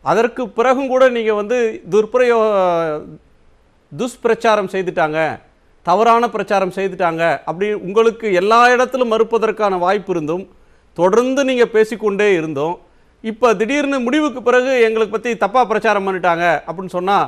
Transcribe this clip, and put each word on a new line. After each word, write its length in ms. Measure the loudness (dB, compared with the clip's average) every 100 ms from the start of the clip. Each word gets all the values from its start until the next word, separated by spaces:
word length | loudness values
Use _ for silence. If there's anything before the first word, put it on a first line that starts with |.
அதற்கு 440 | 2 2 2 -2 -8
பிறகும் 400 | 0 2 2 0
கூட 200 | 2 4
நீங்க 260 | 2 0
வந்து 240 | -2 0 0 0 -4 0
துர்பிரயோ-, 1080 | 0 2 2 2 4 2 2 2 0 -2 -6 -10 -20 _ _ _ _ _ _ _
துஷ்பிரச்சாரம் 800 | -8 -8 -4 -2 0 2 0 0
செய்துட்டாங்க, 440 | -4 -4 -2 -2 0 -2 -4 _ _ _ _
தவறான 480 | -2 2 4 4 2
பிரச்சாரம் 440 | -4 -2 0 0 -4
செய்துட்டாங்க 440 | -6 -2 -2 0 0 -2
அப்படி 280 | -4 -6 -4
உங்களுக்கு 600 | -4 -2 2 2 0 -2
எல்லா 280 | 0 4 4 4
இடத்திலும் 440 | 4 0 0 0
மறுப்பதற்கான 680 | 0 0 0 -2 0 -2 0
வாய்ப்பு 340 | 0 -2 -2
இருந்தும் 320 | -6 -4 -6 -8 _ _ _ _
தொடர்ந்து 500 | 0 2 2 2 0
நீங்க 200 | 0 2
பேசிக்கொண்டே 640 | 2 2 0 0 -4 0 2
இருந்தோம். 460 | 2 -2 -4 -4 -6 _ _ _ _
இப்ப 340 | -12 -2 0
திடீர்னு 440 | 0 0 0 0 -2
முடிவுக்கு 420 | -2 0 -2 -2
பிறகு 380 | 0 0 2 2
எங்களுக்கு 340 | 2 2 -2 -4
பத்தி 200 | -4 -2
தப்பா 280 | 0 0
பிரச்சாரம் 420 | 0 0 0 0 -2
பண்ணிட்டாங்க 400 | -2 0 0 0 0 -4
அப்படின்னு 300 | -10 -8 -6
சொன்னா 200 | 0 0